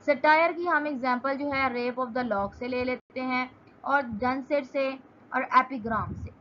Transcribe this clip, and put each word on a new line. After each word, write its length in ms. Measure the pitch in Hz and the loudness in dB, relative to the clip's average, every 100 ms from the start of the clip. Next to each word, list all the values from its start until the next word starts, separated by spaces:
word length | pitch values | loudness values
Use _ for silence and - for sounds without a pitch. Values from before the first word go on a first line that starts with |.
| - | 0
Satire 460 | 269 302 311 339 | 2 6 6 4
की 140 | 330 349 | 0 2
हम 220 | 311 302 | 2 2
example 460 | 269 254 247 269 | -2 0 0 0
जो 180 | 277 285 | -2 -2
है 200 | 269 269 | 0 0
rape 360 | 247 247 247 254 | 0 -4 -2 -4
of 100 | 240 | -2
the 140 | 247 | 0
lock 220 | 202 202 | 0 -2
से 140 | - 247 | -4 -6
ले 160 | 247 | -4
लेते 360 | 254 254 _ 254 | -2 -4 _ -6
हैं 320 | 254 254 254 - - - - | -2 -2 -4 -10 -20 -12 0
और 160 | 277 | 0
Dunsett 640 | 247 208 247 269 254 294 262 | 0 -2 -2 -2 0 -2 0
से 340 | 277 269 269 - - - | -2 -2 -4 -14 -20 -6
और 80 | 254 | -4
Epigram 720 | 262 247 254 262 214 214 185 | 4 4 4 -4 -2 -2 -2
से। 160 | - - - | -6 -10 -14